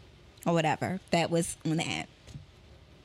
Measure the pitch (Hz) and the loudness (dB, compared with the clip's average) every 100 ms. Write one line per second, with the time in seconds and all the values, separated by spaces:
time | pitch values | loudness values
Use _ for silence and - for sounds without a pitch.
0 | - - - - - 170 156 123 107 185 | -20 -20 -20 -6 0 2 2 0 -2 -4
1 | - 170 165 165 175 - 165 156 - 80 | -2 0 2 0 -2 -4 -2 -2 -2 -6
2 | - - - - - - - - - - | -8 -14 -18 -18 -18 -20 -20 -20 -20 -20